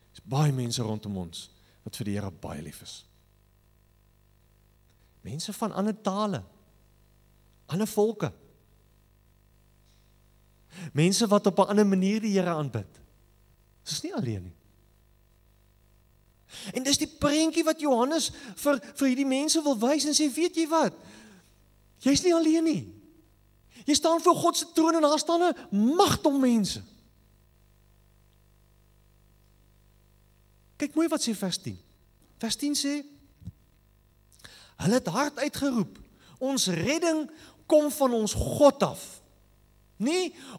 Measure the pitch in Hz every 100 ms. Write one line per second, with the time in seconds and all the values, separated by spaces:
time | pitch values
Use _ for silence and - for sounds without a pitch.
0 | _ - - 135 151 131 117 120 110 107
1 | 104 98 85 - - _ _ _ - -
2 | 104 101 98 82 - 73 - - - -
3 | - _ _ _ _ _ _ _ _ _
4 | _ _ _ _ _ _ _ _ _ _
5 | _ _ 190 233 - - 214 - 214 214
6 | 202 196 214 139 92 _ _ _ _ _
7 | _ _ _ _ _ _ - 170 214 208
8 | 214 214 127 - - _ _ _ _ _
9 | _ _ _ _ _ _ _ _ _ _
10 | _ _ _ _ _ _ _ 185 165 139
11 | 175 202 220 202 202 175 190 208 202 190
12 | 190 214 214 196 175 156 139 107 95 -
13 | - _ _ _ _ _ _ _ - 151
14 | 330 330 120 101 90 - _ _ _ _
15 | _ _ _ _ _ _ _ _ _ _
16 | _ _ _ _ _ - 196 254 277 285
17 | 302 - 285 302 320 330 320 320 294 233
18 | 262 320 - - 233 - 294 269 - -
19 | 269 254 277 262 302 320 294 220 240 302
20 | 294 285 302 302 349 320 311 320 226 -
21 | - - - - _ _ _ _ _ _
22 | 262 277 359 330 320 330 320 196 107 -
23 | - - _ _ _ _ _ - - 302
24 | 330 330 339 - 339 330 320 320 320 330
25 | 294 302 - 339 359 - - 202 233 349
26 | 370 - 311 277 254 226 185 - - -
27 | _ _ _ _ _ _ _ _ _ _
28 | _ _ _ _ _ _ _ _ _ _
29 | _ _ _ _ _ _ _ _ _ _
30 | _ _ _ _ _ _ _ - 294 302
31 | 330 302 233 208 185 - 117 90 - _
32 | _ _ _ _ 226 - 285 285 277 294
33 | 285 - - _ - - _ _ _ _
34 | _ _ _ - - - - - 175 247
35 | 208 208 392 226 285 - 277 240 175 -
36 | - _ - - 262 269 185 170 220 320
37 | 339 311 285 - - - - 302 294 -
38 | 262 233 208 - - - 285 - 160 -
39 | - - - _ _ _ _ _ _ -
40 | 240 359 349 - -